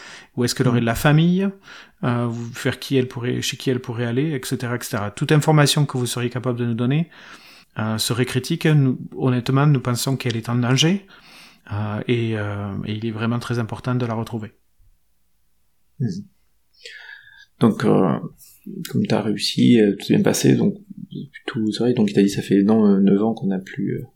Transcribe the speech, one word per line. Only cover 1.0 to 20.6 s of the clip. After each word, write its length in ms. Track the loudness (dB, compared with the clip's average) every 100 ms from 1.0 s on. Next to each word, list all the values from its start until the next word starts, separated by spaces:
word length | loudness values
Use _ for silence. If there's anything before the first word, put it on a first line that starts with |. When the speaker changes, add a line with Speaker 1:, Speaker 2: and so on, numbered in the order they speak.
| 4 6 6 4 0 -4 -14 -20 -20 _
Speaker 1:
Euh, 240 | -2 0 -2
vous, 240 | -4 -8 -6
vers 140 | -4 -4
qui 160 | -2 0
elle 120 | 0
pourrait, 340 | -2 -4 -2
chez 160 | -4 -4
qui 100 | -2
elle 120 | -2
pourrait 260 | -4 -6 -2
aller, 240 | 0 -2
et 100 | -2
cetera, 340 | -4 -4 -4 -6
et 60 |
cetera. 280 | -4 -4 -4
Toute 220 | -4 2
information 520 | 2 6 6 6 4
que 140 | 0 0
vous 80 | -4
seriez 240 | -2 -4
capable 280 | -2 -2 -2
de 60 |
nous 100 | -2
donner, 360 | 0 0 0 -2 -8 -20 -20 -20 -20 _ -6
euh, 200 | -4 -2
serait 260 | -2 -2
critique. 400 | 0 -2 -2 0
Nous, 340 | 4 4 4 0 -6
honnêtement, 520 | -4 0 0 0 2 4
nous 140 | 2
pensons 360 | 0 -2 -2 -2
qu'elle 220 | -2 -4
est 100 | -2
en 60 |
danger, 520 | 0 2 2 2 0 -6 -20 -20 -20 -20 _ -10
euh, 300 | -6 -4 -4 -2
et, 300 | -2 -2 -4
euh, 360 | -4 -6 -6 -6 -6
et 80 |
il 100 | -6
est 60 | -6
vraiment 280 | -4 -2 -2
très 200 | -2 -4
important 360 | -4 -6 -4
de 120 | -2 -2
la 80 |
retrouver. 380 | -4 -6 -8 -10 _ _ _ _ _ _ _ _ _ _ _ _ _ _ -6
Speaker 2:
Mhm. 80 | -6 -6 -12 _ _ _ _ _ -20 -20 -20 -20 -20 -20 -18 0
Donc, 240 | 0 2
euh, 340 | 2 2 2 -2 -6 -16 -20 -20 -16 -14 -6
comme 160 | -4 -2
t'as 140 | -2
réussi, 580 | -2 -4 -4 2 4 6
euh, 160 | 4 2
tout 80 | 0
s'est 80 |
bien 80 | 2
passé, 340 | 2 2 2
donc 180 | 4